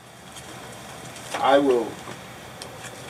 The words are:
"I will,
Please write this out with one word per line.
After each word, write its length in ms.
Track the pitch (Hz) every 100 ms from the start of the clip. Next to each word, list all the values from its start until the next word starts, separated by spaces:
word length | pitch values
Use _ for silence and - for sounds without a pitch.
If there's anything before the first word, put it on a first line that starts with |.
| - - - - - - - - - - - - - -
"I 220 | 131 143
will, 300 | 139 120 107 - - - - - - - - - - - -